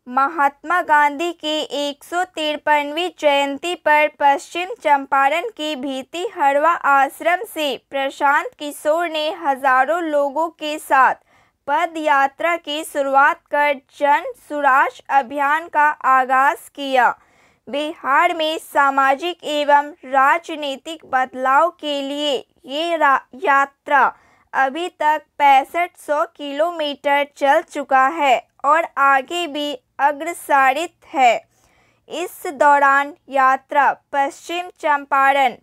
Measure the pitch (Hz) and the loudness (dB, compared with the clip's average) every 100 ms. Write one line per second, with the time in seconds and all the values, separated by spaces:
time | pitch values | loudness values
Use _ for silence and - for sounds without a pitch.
0 | - 254 277 330 285 277 302 359 339 294 | -8 -2 -2 0 -2 -2 -4 -4 2 2
1 | 294 285 339 339 311 311 - 285 285 285 | 2 0 -6 -6 -6 -6 -6 -6 -6 -8
2 | - 349 359 320 302 294 302 294 285 302 | -8 -6 -6 -6 -6 -4 -2 -2 -2 -6
3 | 359 - 302 277 277 277 349 349 302 302 | -6 -2 0 0 0 -4 -8 -4 0 2
4 | 302 - 285 285 - 339 359 453 311 285 | 2 0 0 0 -4 -10 -8 -6 -2 -2
5 | 277 277 269 320 453 - 302 294 277 262 | 0 0 0 0 -6 -8 -8 -8 -8 -10
6 | 262 330 392 359 277 285 320 339 277 277 | -10 -10 -10 -2 0 2 2 0 2 2
7 | 277 - 320 359 440 - 294 247 _ 277 | 2 -2 -2 -2 -4 -6 -6 -6 _ -6
8 | 269 - 285 294 415 - 294 285 302 320 | -6 -2 0 0 -2 -10 -12 -6 -2 -2
9 | 339 311 302 349 320 262 269 262 262 339 | -2 -4 -6 -6 -4 -2 2 2 2 0
10 | 320 294 285 269 330 - 302 294 - 277 | -2 -2 -2 -2 -4 -4 -8 -6 0 4
11 | 240 - _ _ _ _ - 294 339 320 | 4 2 _ _ _ _ -4 -2 -2 -4
12 | 302 277 277 - 320 339 294 294 - 294 | 0 2 0 0 -4 -4 -4 -8 -6 -4
13 | 277 269 294 339 _ 285 294 277 _ - | 0 4 4 2 _ 0 0 -2 _ -4
14 | 285 294 508 466 - 294 277 262 311 - | 0 0 -2 -14 -10 -2 2 4 2 -2
15 | - 277 233 285 277 311 339 302 294 294 | -2 0 0 -2 0 0 -2 2 2 2
16 | 254 262 254 262 277 339 - - 277 262 | 2 2 4 2 2 0 -6 -12 -2 2
17 | 226 - _ _ _ _ - 269 302 330 | 2 0 _ _ _ _ -10 -6 -6 -6
18 | - 285 339 - 311 320 - 302 277 277 | -2 2 2 0 -4 -4 -4 0 0 2
19 | 269 277 349 349 - 294 285 285 294 330 | 2 0 -2 -8 -6 -4 2 2 2 -10
20 | 262 269 269 339 330 311 294 262 311 330 | -4 2 2 2 -2 -10 -8 -8 -10 -16
21 | - 254 254 254 262 269 339 349 302 285 | -6 -4 -4 -4 0 2 2 -2 -6 -6
22 | 277 285 294 269 - _ - 277 339 330 | -6 -6 -4 -4 -6 _ -12 -6 -4 0
23 | 285 262 - 254 311 277 277 _ - 277 | 2 0 -2 -8 0 0 0 _ -2 2
24 | 226 - _ _ _ - 269 285 359 - | 2 -2 _ _ _ -4 -2 -4 -8 -4
25 | 302 302 - - 285 269 269 339 349 _ | -2 -2 -4 0 4 4 2 -4 -6 _
26 | - 294 330 - 285 277 339 339 294 285 | -4 -2 -4 -6 -8 -2 -2 -2 -6 -4
27 | 285 285 285 - 277 311 - 294 269 262 | 0 0 0 -2 2 2 0 -8 -2 2
28 | 262 330 285 226 - _ 269 311 339 - | 2 2 2 2 -2 _ 0 0 0 0
29 | 277 277 262 349 349 285 294 285 _ - | 2 2 0 -6 -6 -6 -6 -8 _ -2
30 | 277 277 320 339 - 277 269 269 349 _ | -2 0 -6 -8 0 2 2 2 -4 _
31 | _ 302 247 208 - _ _ _ _ _ | _ 2 2 2 -4 _ _ _ _ _
32 | - 294 359 - 359 269 294 285 277 277 | -12 -8 -8 -10 -8 0 4 4 4 2
33 | 285 349 - 269 262 269 - 294 254 - | 0 -8 -6 0 2 2 -2 0 2 0
34 | _ 277 277 - - 349 359 - 320 285 | _ -2 -2 -4 -8 -8 -8 -6 -2 -2
35 | 277 277 269 277 262 - | 0 2 4 4 2 -2